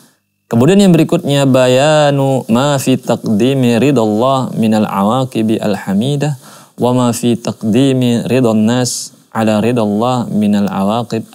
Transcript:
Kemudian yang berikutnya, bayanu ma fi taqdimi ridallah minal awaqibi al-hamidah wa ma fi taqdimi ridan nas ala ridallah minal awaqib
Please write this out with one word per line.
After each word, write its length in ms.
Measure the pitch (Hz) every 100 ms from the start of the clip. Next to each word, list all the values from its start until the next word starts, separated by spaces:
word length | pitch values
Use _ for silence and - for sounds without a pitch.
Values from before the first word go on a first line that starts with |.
| _ _ _ _ -
Kemudian 320 | 117 139 202
yang 160 | 196 165
berikutnya, 480 | 160 170 131 143
bayanu 1040 | 135 127 127 127 151 151 147 139 135 131 -
ma 320 | 113 143 139
fi 160 | 135 127
taqdimi 880 | - 113 - 104 120 139 120 117
ridallah 720 | 135 127 107 107 127 135 117 -
minal 320 | 110 110 107
awaqibi 720 | 98 98 127 131 113 110 110
al-hamidah 800 | 107 95 - 98 127 143 147 135 - - - -
wa 160 | 120 127
ma 160 | 123
fi 240 | 110 120 117
taqdimi 880 | - 104 110 110 135 131 123 117 -
ridan 320 | 127 117 110
nas 480 | 107 123 123 - - - _ 110
ala 240 | 110 107
ridallah 640 | 110 123 107 104 123 127 107
minal 400 | 104 104 104 98
awaqib 560 | 95 98 113 117 113 113